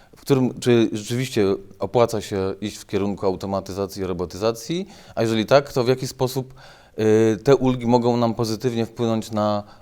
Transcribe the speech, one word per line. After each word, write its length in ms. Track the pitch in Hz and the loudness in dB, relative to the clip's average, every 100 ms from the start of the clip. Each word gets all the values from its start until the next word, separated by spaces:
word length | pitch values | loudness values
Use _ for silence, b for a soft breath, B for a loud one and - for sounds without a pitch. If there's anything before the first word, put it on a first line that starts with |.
| B - | B -10
w 40 | |
którym, 400 | - 135 127 - | 0 2 2 0
czy 280 | 123 120 113 | 2 4 4
rzeczywiście 520 | 110 104 120 127 117 98 95 - - | 0 -4 -4 -2 0 2 0 -6 -8
opłaca 420 | 98 123 117 110 | -2 2 2 0
się 340 | 95 98 95 98 | -4 -4 -4 -4
iść 160 | 104 - | -8 -10
w 100 | - | -6
kierunku 400 | 101 101 95 101 | -2 -2 -2 -2
automatyzacji 760 | 92 101 98 92 92 98 101 | -2 -4 -6 -6 -6 -6 -6
i 40 | 95 | -6
robotyzacji, 800 | 90 90 90 110 113 - 170 190 B B | -4 -6 -4 -4 -4 -6 -8 -8 B B
a 80 | B | B
jeżeli 240 | 113 113 104 | 0 0 4
tak, 260 | 135 147 | 4 4
to 120 | - | -2
w 40 | 120 | 0
jaki 180 | 131 135 | 0 -2
sposób, 480 | - 131 135 127 - B B B - | -4 -4 -4 -8 -12 B B B -2
y, 400 | 110 107 110 107 | 4 4 4 2
te 120 | 123 135 | 4 4
ulgi 300 | 131 127 117 | 4 0 2
mogą 300 | 123 120 120 | 2 4 2
nam 180 | 117 | 0
pozytywnie 520 | 110 113 110 127 117 110 | 0 -2 -2 -2 -2 -4
wpłynąć 440 | - 117 113 104 | -2 -2 -2 -4
na 320 | 107 104 104 101 B | -2 0 -2 -6 B